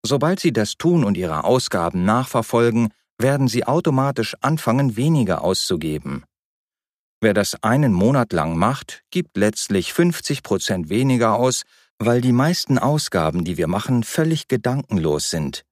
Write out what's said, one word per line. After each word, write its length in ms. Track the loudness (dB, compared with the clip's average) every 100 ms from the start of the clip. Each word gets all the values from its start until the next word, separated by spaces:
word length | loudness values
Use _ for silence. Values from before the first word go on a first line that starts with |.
Sobald 360 | -2 0 0 0
Sie 120 | 0
das 260 | 0 -2 0
tun 260 | 2 2
und 120 | 2 0
Ihre 280 | -2 -2
Ausgaben 640 | 2 2 2 -2 0 0 2
nachverfolgen, 840 | 0 0 -4 0 2 2 2 -2 _ _ -2
werden 280 | 0 2 0
Sie 180 | 0 0
automatisch 720 | 0 2 0 0 -2 -6 -4
anfangen, 560 | -2 0 0 2 0 0
weniger 460 | 2 2 2 0
auszugeben. 800 | 0 0 -2 -2 -2 -6 -6 -10 -12 _ _ _ _ _ _ _ _ _
Wer 120 | 2 2
das 260 | 0 -2
einen 320 | 0 2 2
Monat 400 | 4 4 2 0
lang 240 | -2 -2 0
macht, 460 | 0 -2 -10 -20 _
gibt 260 | -6 -4 0
letztlich 560 | 0 -2 -2 -2 -2
fünfzig 480 | 0 0 0 -6 -6
Prozent 480 | -2 -4 -2 -4 -2
weniger 460 | 0 2 2 2 2
aus, 260 | 0 -2 -8 _ _ _
weil 200 | 0 2
die 120 | 4
meisten 480 | 4 2 0 0 0
Ausgaben, 680 | 2 0 -2 -2 0 -2 -4
die 120 | -2
wir 100 | -2
machen, 360 | -2 0 -2
völlig 440 | 0 0 0 -2 -2
gedankenlos 840 | -2 -2 -4 -2 -2 0 -2 -2
sind. 340 | -4 -6 -8 _